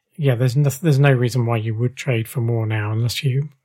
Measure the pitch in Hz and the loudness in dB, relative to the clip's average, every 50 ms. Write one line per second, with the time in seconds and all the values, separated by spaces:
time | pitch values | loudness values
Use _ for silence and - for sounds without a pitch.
0 | _ _ _ - 147 139 120 110 131 127 117 143 147 139 135 - 180 160 139 135 | _ _ _ -2 0 0 2 2 0 0 2 2 0 0 0 0 0 2 4 4
1 | 143 143 131 120 123 120 120 127 117 117 117 110 107 113 107 110 123 123 131 - | 4 4 4 4 2 0 0 0 0 0 0 -2 -2 -4 -2 -2 -2 -4 -4 -4
2 | - 139 123 113 107 - - 131 117 117 117 113 110 110 110 107 104 107 110 110 | -4 -2 -2 -2 -2 -4 -4 -4 -2 0 0 0 0 -2 -2 -2 -2 -2 -2 -2
3 | 120 117 - - - 135 123 139 147 147 - _ _ | -2 -2 -2 -2 -2 -2 0 -2 -2 -4 -8 _ _